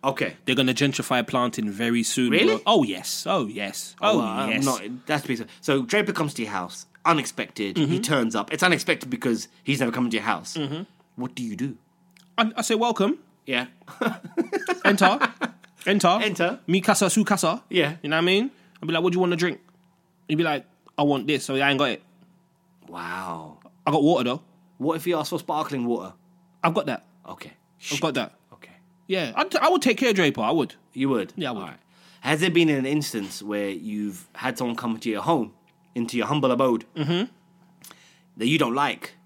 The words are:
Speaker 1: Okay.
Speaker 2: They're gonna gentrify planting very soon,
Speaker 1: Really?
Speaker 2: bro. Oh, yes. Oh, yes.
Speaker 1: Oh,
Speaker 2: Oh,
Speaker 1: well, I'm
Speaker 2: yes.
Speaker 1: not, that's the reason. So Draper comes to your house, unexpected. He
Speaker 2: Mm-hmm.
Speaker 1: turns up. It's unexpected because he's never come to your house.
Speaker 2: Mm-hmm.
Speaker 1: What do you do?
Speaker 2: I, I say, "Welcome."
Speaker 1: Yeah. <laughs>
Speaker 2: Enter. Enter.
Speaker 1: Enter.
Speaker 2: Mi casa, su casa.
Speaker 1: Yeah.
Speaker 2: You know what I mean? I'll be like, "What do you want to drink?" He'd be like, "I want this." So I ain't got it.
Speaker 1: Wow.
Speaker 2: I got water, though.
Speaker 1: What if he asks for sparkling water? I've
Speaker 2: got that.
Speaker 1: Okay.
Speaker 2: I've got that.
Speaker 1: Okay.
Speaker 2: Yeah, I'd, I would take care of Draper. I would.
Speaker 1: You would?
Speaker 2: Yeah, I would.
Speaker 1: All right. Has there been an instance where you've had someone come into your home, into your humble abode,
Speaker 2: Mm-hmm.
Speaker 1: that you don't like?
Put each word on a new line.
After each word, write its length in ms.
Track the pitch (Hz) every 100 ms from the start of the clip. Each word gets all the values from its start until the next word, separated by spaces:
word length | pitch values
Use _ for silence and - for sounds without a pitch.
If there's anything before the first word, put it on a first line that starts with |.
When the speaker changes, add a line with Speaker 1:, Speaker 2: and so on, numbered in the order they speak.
Speaker 1:
Okay. 320 | 135 131 113 -
Speaker 2:
They're 100 | -
gonna 200 | 131 131
gentrify 520 | 120 139 131 - 127 113
planting 440 | 131 123 117 107
very 320 | 101 117 120
soon, 280 | 113 - 123
Speaker 1:
Really? 140 | 151 302 -
Speaker 2:
bro. 40 | -
Oh, 160 | 220
yes. 440 | 120 92 - - -
Oh, 200 | 190 110
yes. 480 | 104 101 - - -
Speaker 1:
Oh, 120 | 208
Speaker 2:
Oh, 60 | 214
Speaker 1:
well, 80 | 113
I'm 240 | 113 -
Speaker 2:
yes. 140 | 110
Speaker 1:
not, 180 | 139 120 101 123 -
that's 160 | 151
the 60 | -
reason. 180 | 120 113 -
So 200 | - 139
Draper 300 | 120 202 202
comes 200 | 190 151
to 80 | 139
your 80 | 107
house, 360 | 101 87 - - _ 160
unexpected. 720 | 156 123 - 104 - 143 170
He 60 | 143
Speaker 2:
Mm-hmm. 140 | 180
Speaker 1:
turns 320 | 233 147 117
up. 160 | 113 104
It's 100 | 156
unexpected 460 | 185 160 - 160 -
because 380 | 123 127 113 - _
he's 140 | - 139
never 120 | 123
come 160 | 117 120
to 60 | 110
your 80 |
house. 320 | 104 92 90 165
Speaker 2:
Mm-hmm. 240 | 143 151 202 _ _ -
Speaker 1:
What 180 | 123
do 80 | -
you 120 | 120 101
do? 200 | 135 113 _ _ _ _ _ -
Speaker 2:
I, 140 | 220 226
I 40 |
say, 120 | 226
"Welcome." 440 | 220 240 226 196 311 _ _ -
Speaker 1:
Yeah. 200 | 123 123 - - -
<laughs> 840 | 240 226 - - - 403 - 359
Speaker 2:
Enter. 340 | - 196 185 233 262 - 277 - - _ -
Enter. 320 | 202 180 190
Speaker 1:
Enter. 380 | 214 175 170 - -
Speaker 2:
Mi 140 | 185
casa, 260 | 180 202 190
su 160 | 220
casa. 380 | 208 196 208 220 _
Speaker 1:
Yeah. 260 | 180 147 165
Speaker 2:
You 80 | 156
know 60 | 156
what 60 |
I 40 | 175
mean? 240 | 190 254 - _ _
I'll 40 | 160
be 60 |
like, 100 | 165
"What 100 | 180
do 40 | 175
you 40 |
want 120 | 180
to 40 | 175
drink?" 240 | 175 143 _ _ _ _ _ _ _
He'd 80 | 156
be 80 |
like, 200 | 165 147 - _ _ -
"I 60 |
want 240 | 143 139 123
this." 180 | 143
So 120 | - 135
I 120 | 139
ain't 100 | 139
got 120 | 139
it. 120 | 110 _ _ _ _ _ _ _ _ -
Speaker 1:
Wow. 680 | 85 85 90 92 82 78 - - _ -
Speaker 2:
I 40 |
got 120 | 147
water, 220 | 147 165
though. 180 | 123 139 - _ _ _
Speaker 1:
What 160 | 143 165
if 80 |
he 80 | 170
asks 140 | 170 147
for 80 | 165
sparkling 460 | - 156 151 139 120
water? 260 | 117 92 - _ _ _ _
I've 100 | 170
Speaker 2:
got 120 | 170 147
that. 180 | 120 _ _ -
Speaker 1:
Okay. 240 | 92 - - _ _ -
Speaker 2:
I've 80 | 143
got 140 | 160
that. 200 | 135 117 _ _
Speaker 1:
Okay. 200 | - - - _ _ _
Speaker 2:
Yeah, 260 | 185 147
I'd, 200 | - 349 -
I 120 | 262
would 140 | 349
take 140 | - 233
care 120 | 262
of 40 | 196
Draper. 240 | 160 135
I 80 | 113
would. 240 | 160 135 - _
Speaker 1:
You 160 | - 135
would? 220 | 123 92 -
Speaker 2:
Yeah, 120 | 151
I 20 |
would. 80 | 113
Speaker 1:
All 60 | 87
right. 100 | 65 _ _ - -
Has 200 | 127 151
there 100 | 185
been 180 | 165 165
an 160 | 143 131
instance 560 | 151 143 117 98 -
where 280 | 101 104 101
you've 580 | 95 107 104 104 92 -
had 240 | - 131 120
someone 180 | 127 117
come 180 | 120
into 160 | 110 117
your 120 | 107
home, 300 | 120 165 107 - _ _ _
into 220 | - 117 123
your 100 | 107
humble 260 | 151 135
abode, 320 | 123 131 113 -
Speaker 2:
Mm-hmm. 300 | - 147 175 247 - _ _ _ _ - - - _ _ -
Speaker 1:
that 100 | 113
you 120 | 156
don't 160 | 135
like? 400 | 127 143 98 - -